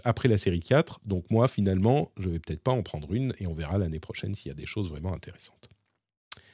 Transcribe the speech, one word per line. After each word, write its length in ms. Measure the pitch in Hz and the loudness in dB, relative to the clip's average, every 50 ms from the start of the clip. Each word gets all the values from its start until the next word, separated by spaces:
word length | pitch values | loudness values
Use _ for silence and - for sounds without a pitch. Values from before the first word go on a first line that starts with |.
| - | 2
après 240 | 120 113 - - 131 | 0 2 2 4 4
la 80 | 110 98 | 4 4
série 240 | - 98 87 87 | 2 2 0 0
quatre. 400 | 85 - 131 143 165 - - - - | 2 4 4 4 4 2 -2 -12 -6
Donc 240 | 104 98 90 87 - | -4 -2 -2 0 2
moi, 180 | 110 113 120 131 | 4 4 4 4
finalement, 640 | - - 101 95 92 92 95 113 131 147 165 - _ - | 4 2 2 2 4 4 4 4 4 4 2 -2 _ -6
je 120 | 98 92 | -4 -4
vais 100 | 85 82 | -4 -4
peut-être 240 | - - 80 80 - | -4 -6 -8 -4 -2
pas 80 | 131 | 0
en 100 | 127 123 | 0 0
prendre 320 | 95 - - 78 76 71 92 | -2 -4 -6 -8 -6 -4 -2
une 200 | 120 135 131 - - | -2 -2 -2 -2 -4
et 60 | 98 | -4
on 60 | 87 | -6
verra 260 | 82 78 82 73 90 101 | -4 -4 -4 -2 0 0
l'année 220 | 98 82 78 78 | 0 0 -2 -6
prochaine 340 | - - - - - 101 98 | -8 -10 -10 -8 -6 -6 -6
s'il 120 | - - - | -6 -8 -10
y 40 | |
a 40 | 69 | -10
des 100 | 71 71 | -10 -10
choses 240 | 76 - 107 101 87 | -8 -6 -4 -4 -4
vraiment 240 | 76 73 78 95 90 | -6 -6 -6 -6 -6
intéressantes. 540 | - - - - - - - _ _ - - _ _ _ _ _ _ _ _ _ _ _ _ - - - _ | -6 -8 -12 -16 -16 -18 -20 _ _ -20 -20 _ _ _ _ _ _ _ _ _ _ _ _ -14 -14 -14 _